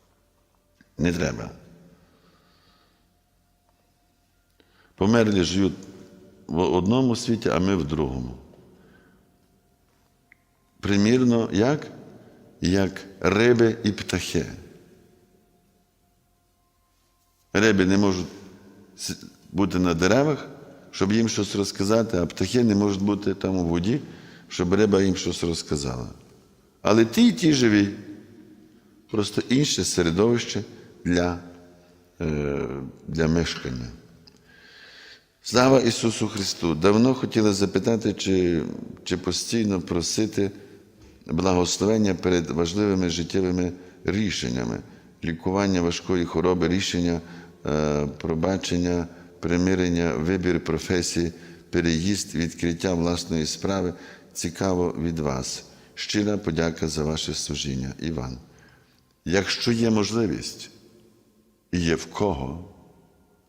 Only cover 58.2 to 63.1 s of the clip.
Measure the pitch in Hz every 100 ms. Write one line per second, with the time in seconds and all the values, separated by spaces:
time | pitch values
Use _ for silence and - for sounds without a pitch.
58.2 | 64 64 - - - _ _ _ _ _
59.2 | - 92 92 - - 117 117 107 98 110
60.2 | 110 60 - - - - - - _ _
61.2 | _ _ _ _ _ 90 82 80 - -
62.2 | 104 76 65 80 92 - - _ _